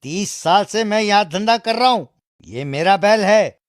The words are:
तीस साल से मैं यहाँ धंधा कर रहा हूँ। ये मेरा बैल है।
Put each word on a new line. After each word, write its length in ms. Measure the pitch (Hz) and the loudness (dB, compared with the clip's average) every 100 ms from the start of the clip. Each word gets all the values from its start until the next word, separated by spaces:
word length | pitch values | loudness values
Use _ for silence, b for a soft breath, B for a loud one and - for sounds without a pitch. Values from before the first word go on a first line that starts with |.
तीस 280 | 131 170 208 | -8 -8 -8
साल 340 | - 160 185 202 | -6 0 2 2
से 180 | 214 | -4
मैं 180 | 220 214 | -2 -2
यहाँ 240 | 214 202 202 | 2 0 0
धंधा 320 | 170 214 233 | -4 0 0
कर 180 | 226 226 | 0 0
रहा 140 | 254 | 0
हूँ। 180 | 240 139 _ _ _ - | 0 -4 _ _ _ -14
ये 180 | 110 | -10
मेरा 340 | 143 139 170 196 | -8 -2 0 2
बैल 240 | 196 220 | 4 2
है। 380 | 196 214 175 - | 4 2 2 -4